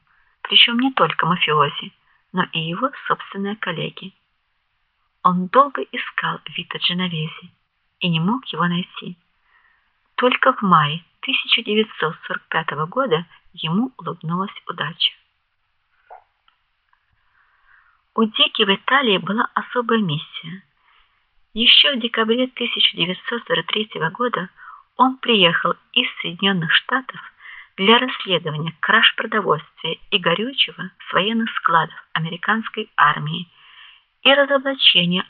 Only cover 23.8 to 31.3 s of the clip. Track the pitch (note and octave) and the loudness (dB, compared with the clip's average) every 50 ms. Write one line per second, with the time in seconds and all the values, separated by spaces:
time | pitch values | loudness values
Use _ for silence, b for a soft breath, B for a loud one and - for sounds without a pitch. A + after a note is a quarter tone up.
23.8 | G#3+ - - E3 D#3 E3 F#3 - B3 A#3+ - - F#3 - B B B B B B | -4 -4 -4 -4 -4 -4 -2 -2 -4 -2 -2 -4 -6 -6 B B B B B B
24.8 | B B _ - B3+ C4 C4 - - B3 A3+ G3+ F3+ E3 F3 - - F3 - - | B B _ 2 2 2 2 -2 0 2 4 6 6 4 4 2 0 -2 -4 -4
25.8 | _ _ - B3 B3+ - - - - E3+ F3 E3+ G3 G3 G3 F3 E3 D#3+ - - | _ _ -2 -2 -2 -2 -6 -8 -10 -10 -6 -2 0 0 0 0 0 0 0 0
26.8 | - - B3 C4 C4 - - - - - _ B B B B B B B B - | 0 0 -4 -4 -4 -6 -16 -18 -18 -20 _ B B B B B B B B 0
27.8 | F#3+ G#3+ A#3 B3 B3+ B3+ - - - G3 F3+ D#3 E3+ D3+ D3+ D#3 E3 D#3+ - - | 4 4 4 4 4 0 -6 -6 -4 -2 -2 -2 -2 -4 -6 -6 -6 -6 -6 -6
28.8 | - - - A3+ A3+ - - - - A3 A3 G#3+ - - D#3 D#3 - - _ - | 0 2 4 6 4 4 2 0 -6 -4 -2 -2 0 0 0 -2 -2 -12 _ -10
29.8 | - D#3+ - - - - G3+ F#3+ F3 E3+ E3+ F#3+ A3 C4+ C4+ - - - - E3 | -8 -8 -8 -8 -8 -4 -4 0 0 0 0 0 -4 -6 -2 -2 -2 -2 -4 -10
30.8 | F3 F#3 _ - - - - F3 F#3 A3 | -12 -12 _ -16 -10 -4 -2 0 0 0